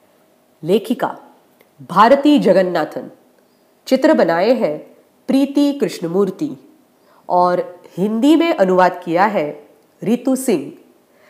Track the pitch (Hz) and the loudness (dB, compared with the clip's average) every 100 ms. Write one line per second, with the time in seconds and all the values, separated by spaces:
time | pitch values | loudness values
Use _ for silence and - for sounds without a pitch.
0 | _ _ _ _ _ _ 156 214 - 247 | _ _ _ _ _ _ -2 -2 -2 -6
1 | 151 - - _ _ _ _ _ 131 185 | -6 -8 -20 _ _ _ _ _ -4 2
2 | 226 277 294 285 190 185 185 170 151 - | 4 4 4 4 4 2 2 -2 -6 -8
3 | - - _ _ _ _ _ _ - 262 | -16 -20 _ _ _ _ _ _ -4 0
4 | 311 311 170 170 208 240 180 151 - _ | 2 2 2 0 0 0 -2 -4 -12 _
5 | _ _ - 269 277 285 285 277 190 - | _ _ -2 0 0 0 0 0 -4 -4
6 | 165 180 196 196 143 131 - _ _ _ | -4 -2 -2 -4 -10 -10 -20 _ _ _
7 | _ _ - 180 180 180 - - - - | _ _ -4 0 2 0 -4 -12 -16 -6
8 | 208 226 285 320 339 - 190 185 180 180 | -4 0 2 4 2 0 2 4 2 0
9 | - 165 208 202 147 - - _ _ _ | -4 0 0 0 -4 -8 -20 _ _ _
10 | - 240 - 262 - 170 143 - _ _ | -4 -2 -2 -2 -2 -2 -4 -16 _ _
11 | _ _ _ | _ _ _